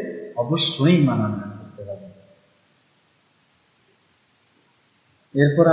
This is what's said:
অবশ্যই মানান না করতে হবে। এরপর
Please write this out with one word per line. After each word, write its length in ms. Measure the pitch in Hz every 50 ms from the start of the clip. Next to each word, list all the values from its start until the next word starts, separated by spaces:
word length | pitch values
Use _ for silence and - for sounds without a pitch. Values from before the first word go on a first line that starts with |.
| - - - - - - -
অবশ্যই 600 | - 120 123 156 165 - - - - 135 160 180 165 147 131
মানান 240 | 120 110 107 104 101 101
না 60 | 101 - -
করতে 260 | - - - - - 101
হবে। 240 | 101 98 92 95 92 - _ _ _ _ _ _ _ _ _ _ _ _ _ _ _ _ _ _ _ _ _ _ _ _ _ _ _ _ _ _ _ _ _ _ _ _ _ _ _ _ _ _ _ _ _ _ _ _ _ _ _ _ _ _ _ _ _ _ _ _ _ _ _ -
এরপর 300 | 135 143 147 143 151 165 165